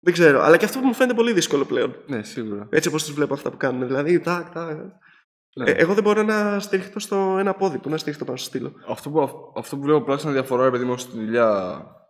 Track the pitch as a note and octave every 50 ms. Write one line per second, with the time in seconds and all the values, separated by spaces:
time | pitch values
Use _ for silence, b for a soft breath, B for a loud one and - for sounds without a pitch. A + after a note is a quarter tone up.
0 | _ F3 E3+ E3 F3 D#3 C#3 C3 - D3 D#3+ E3+ - G#3 - C4 B3+ C4+ A#3 -
1 | C4+ B3 B3 A#3 A3+ A#3+ A3+ F3 D#3+ - - C#3+ C3+ - B2+ B2 A2+ G#2 - -
2 | - - C#3 A2 G#2 - - C3+ A#2 G#2+ G2+ G2+ G#2 G#2+ - D#3+ - - C#3 D#3
3 | D3+ D3+ C#3+ D3 D3 C3+ C#3 C#3 - C3+ - - - C3+ B2 B2+ B2+ B2+ C3+ C3+
4 | C#3+ D#3 F3 E3+ E3+ E3+ F3 F3 E3 D#3+ - E3 E3+ E3 D3+ D#3 F3+ F#3+ - _
5 | b b b b b b _ _ _ _ _ - B2 B2+ C#3+ - - E3 G3+ G3+
6 | G3+ G#3 G#3 G#3+ G#3+ G#3+ G#3+ G#3+ G#3 G#3 G3+ G3+ G3+ G3+ - F#3+ F#3 F#3+ - G#3+
7 | G#3 - G#3 G3 G3 F#3+ F#3+ F#3+ G3 G3+ F#3+ G3 G3 F#3+ D3 B2 - C#3 D3+ D#3
8 | - - D3 - C3 - B2+ B2+ - - - C3 A#2+ C#3 - - - - A#2 -
9 | - D3 D3 D#3+ C#3 - - - - - - - A#2 - - C#3 C#3 C#3+ D3+ D3+
10 | A#2 B2+ C#3 C#3 - D#3 C#3 C3+ B2+ - B2+ B2 B2+ C3 B2+ B2 B2 B2 B2 A#2+
11 | A#2+ - - A2+ A2 G#2+ A2+ A#2+ A#2 A2 G#2 G2 F#2 F2+ E2+ D#2+ D#2+ - - -
12 | _ _